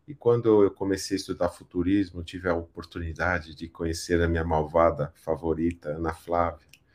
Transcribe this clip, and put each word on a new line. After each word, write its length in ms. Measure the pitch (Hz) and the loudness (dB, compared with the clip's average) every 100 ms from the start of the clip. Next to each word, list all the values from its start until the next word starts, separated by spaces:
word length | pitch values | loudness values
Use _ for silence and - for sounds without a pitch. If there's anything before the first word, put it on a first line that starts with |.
| - | -20
E 60 | |
quando 500 | - 120 120 113 107 | -2 2 4 6 6
eu 60 | 98 | 6
comecei 480 | - 98 95 - 95 | 2 -2 -2 -2 -4
a 20 | |
estudar 300 | - 92 87 | -4 -2 -2
futurismo, 760 | - 90 90 87 101 90 87 | -2 -8 -2 2 2 0 -6
tive 240 | 85 92 92 | -12 -6 -2
a 60 | |
oportunidade 1040 | 85 82 - 85 90 85 76 85 87 80 76 | -2 -4 -14 -12 -10 -8 -4 -2 -2 -6 -14
de 120 | 82 | -14
conhecer 540 | - 85 82 - 85 | -6 -6 -4 0 2
a 60 | 85 | 2
minha 160 | 82 | 0
malvada 680 | 82 80 76 82 82 73 73 - | 0 -2 2 4 4 2 -4 -6
favorita, 760 | - 78 82 78 82 87 76 | -6 -4 -2 -2 -2 -4 -8
Ana 200 | 78 82 | -6 -6
Flávia. 520 | 76 - 85 85 82 _ - _ | -6 -4 0 0 -4 _ -20 _